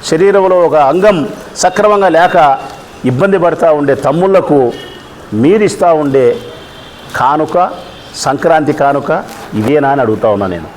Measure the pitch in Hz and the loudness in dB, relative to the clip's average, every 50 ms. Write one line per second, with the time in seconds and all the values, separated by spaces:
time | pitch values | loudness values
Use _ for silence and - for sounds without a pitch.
0 | - - 165 160 190 202 196 202 185 190 185 180 175 156 143 156 143 135 147 180 | -4 -2 0 2 2 2 4 2 2 2 2 2 2 2 2 2 2 2 2 2
1 | 185 214 202 165 135 107 - - - - - - - 180 180 - 202 208 208 202 | 2 2 2 2 -2 -6 -8 -12 -16 -16 -10 -2 -2 0 0 2 0 2 2 2
2 | 196 185 160 160 175 180 180 175 156 143 - - - - - - - - - - | 2 2 2 2 2 2 4 4 4 4 2 0 -4 -14 -16 -18 -20 -20 -20 -6
3 | - 127 123 123 175 202 196 190 165 170 160 - - 170 151 147 143 139 135 131 | -4 -4 -2 0 0 0 0 2 2 0 0 2 2 2 2 2 2 0 0 0
4 | - 147 139 165 185 196 196 185 160 - 151 139 127 117 - - - - - - | 0 -2 0 0 0 2 2 2 2 2 2 2 2 0 -2 -6 -14 -16 -18 -20
5 | - - - - - - - 107 117 151 196 220 208 185 - - - 175 165 156 | -20 -20 -20 -20 -16 -8 -4 0 2 2 2 2 2 0 0 0 2 2 2 2
6 | 147 143 131 135 127 120 113 - - - - - - - - - - - - - | 0 0 0 2 2 2 0 0 -6 -14 -18 -18 -20 -20 -20 -20 -20 -20 -20 -20
7 | - - - - 131 127 147 151 156 143 - 175 180 170 - - - - - - | -20 -10 -6 -2 0 0 0 0 -2 -2 0 0 0 0 -4 -10 -16 -18 -20 -20
8 | - - - - - 143 135 - - 165 165 156 151 135 139 - 143 139 139 143 | -20 -18 -14 -8 -4 -4 -4 -2 0 2 2 2 2 0 -2 0 0 0 0 -2
9 | - - 156 165 - - - - - - - 107 107 113 143 151 143 135 139 143 | -2 -2 -4 -4 -4 -10 -16 -18 -18 -10 -6 -4 -2 0 0 2 2 2 0 0
10 | 127 110 110 98 107 113 104 101 101 95 90 85 80 73 - | 0 0 0 0 0 0 0 0 -2 -4 -6 -8 -10 -14 -16